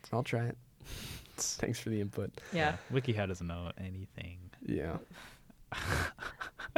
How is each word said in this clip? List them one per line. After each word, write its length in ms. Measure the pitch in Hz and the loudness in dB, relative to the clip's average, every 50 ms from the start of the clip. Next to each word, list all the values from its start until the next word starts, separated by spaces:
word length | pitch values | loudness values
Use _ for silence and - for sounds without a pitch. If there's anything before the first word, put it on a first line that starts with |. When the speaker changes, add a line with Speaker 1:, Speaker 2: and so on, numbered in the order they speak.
| - - | -4 0
Speaker 1:
I'll 100 | - 117 | 2 2
try 240 | 123 - - 117 117 | 4 4 4 4 4
it. 120 | 120 - - - - - - - - - | 2 0 -4 -10 -20 -20 -16 -12 -10 -8
Speaker 2:
<laughs> 400 | - - - - - - - - | -6 -6 -6 -8 -8 -10 -8 -4
Speaker 1:
Thanks 420 | - - - - - - - 117 - | -2 0 0 2 2 2 2 2 0
for 100 | - 113 | 0 2
the 100 | 110 104 | 2 2
input. 300 | 101 101 - 110 101 - - - - - | 2 2 0 0 -2 -2 -4 -8 -6 0
Speaker 3:
Yeah. 240 | - 165 156 151 165 - - - | 2 4 4 4 4 2 -2 0
Speaker 2:
Yeah. 80 | 120 135 | 2 4
WikiHow 280 | 127 131 110 104 101 | 4 4 4 4 4
doesn't 200 | 95 90 87 87 | 2 0 0 -2
know 240 | 85 85 87 87 85 - - | -2 -2 -2 -2 -4 -4 -4
anything. 580 | 92 92 92 92 95 - - - - 87 90 90 90 - - - 254 | -4 -4 -4 -6 -6 -8 -8 -8 -8 -8 -8 -10 -12 -14 -12 -6 -2
Speaker 1:
Yeah. 340 | - - 76 69 - - - - - - - - - - - - - - - - - | 0 2 2 2 2 0 -2 -4 -10 -14 -14 -14 -14 -16 -18 -20 -20 -20 -20 -10 -6
Speaker 2:
<laughs> 60 | - - - - - - - - - - - - - - - - - - - - - | -4 -2 2 4 4 4 4 2 0 -4 -6 -6 -6 -6 -8 -8 -6 -8 -8 2 4